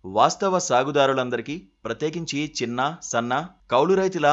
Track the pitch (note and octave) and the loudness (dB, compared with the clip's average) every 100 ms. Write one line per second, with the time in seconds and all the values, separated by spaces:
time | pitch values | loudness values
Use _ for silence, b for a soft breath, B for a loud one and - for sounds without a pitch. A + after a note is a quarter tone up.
0 | F#2 G2+ C#3+ - G3 F#3 - B2 C3+ C#3+ | -4 2 2 2 0 0 2 0 2 2
1 | C3+ C3 B2 A#2+ A#2 E3 - _ A2+ A#2 | 2 2 -2 -4 -6 -12 -14 _ -10 -6
2 | D3+ E3+ D#3+ C#3 D3 - A#2 A#2+ C#3 E3 | -6 -6 -6 -6 -6 -4 -4 -2 -4 -4
3 | - A#2+ A#2+ B2+ F3+ - - B2 E3 F#3+ | -6 -4 -2 -2 -4 -12 -2 2 4 2
4 | F#3+ F3+ D3 | 2 2 4